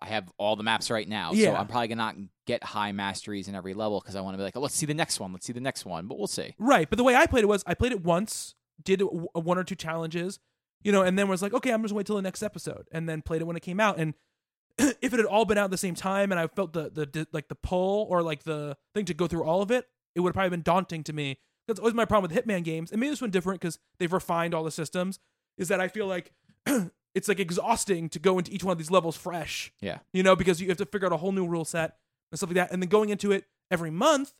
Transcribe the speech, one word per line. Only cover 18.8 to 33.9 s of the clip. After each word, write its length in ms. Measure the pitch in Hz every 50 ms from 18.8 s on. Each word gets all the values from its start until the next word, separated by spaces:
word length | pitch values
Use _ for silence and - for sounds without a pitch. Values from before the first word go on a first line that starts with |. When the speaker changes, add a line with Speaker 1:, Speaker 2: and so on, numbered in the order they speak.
| _ _ -
Speaker 2:
thing 120 | 208 208
to 100 | 165 175
go 100 | 151 180
through 200 | 165 170 170 156
all 180 | 156 165 190 202
of 80 | 196
it, 180 | 247 254 240 - _ _ _ _ -
it 60 | 165
would 100 | 180 180
have 60 | 165
probably 160 | 190 190 185
been 100 | 180 175
daunting 420 | 151 175 170 185 185 - 170 160 147
to 80 | - 156
me. 260 | 151 147 139 135 - _ _ _ _ _ -
That's 120 | 226 -
always 140 | 202 233 233
my 100 | 233 226
problem 260 | - 214 214 190 175 160
with 120 | 226 254
Hitman 180 | 226 208 180 170
games, 280 | 156 160 160 165 165
and 80 | - 214
maybe 100 | 240 294
this 120 | 302 -
one 100 | 262 226
different 280 | 180 190 165 180 190 175
'cause 180 | - 175 156 - _ _ _ -
they've 120 | 185 165 175
refined 400 | 185 - - 175 170 170 170 170
all 100 | 160 160
the 80 | 160
systems, 480 | - - 160 - - 185 180 190 190 - _ _ _ _ _ _ _ -
is 100 | 190 165
that 100 | 202 185
I 60 | 185 185
feel 180 | - 214 214 190
like 240 | 185 180 175 - _ _ _ _ _ _ -
<clears throat> 500 | - 285 247 185 - - _ _ _ -
it's, 120 | 190 - -
like, 120 | 202 170
exhausting 680 | 196 160 175 196 165 202 226 - - - 190 165 165 156
to 100 | - 165
go 180 | 151 175 185 185
into 140 | 175 -
each 120 | 214 190 175
one 80 | 196
of 60 | 185 165
these 140 | 160 151
levels 240 | 185 185 165 165 156 -
fresh. 540 | - 180 170 170 151 - - - - - - _
Speaker 1:
Yeah. 180 | - 98 - - - _ -
Speaker 2:
You 80 | 180 185
know, 120 | 190 190
because 240 | 175 190 185 180 160
you 60 | 190 180
have 80 | 180 160
to 80 | 196
figure 200 | - - 208 185 185
out 60 | 170
a 40 | 160
whole 140 | 165 196
new 140 | 196 190 185 170
rule 160 | 170 165 160
set 320 | - - 170 160 165 - _ _ _ _ _ _ _
and 60 | - 151
stuff 120 | 196 170
like 60 | 175
that. 160 | 180 175 -
And 100 | 175 185
then 80 | 185 175
going 200 | 185 214 214 208
into 220 | 208 196 - 202
it 140 | 196 196 - _ _ _ _ -
every 180 | 185 170 165 160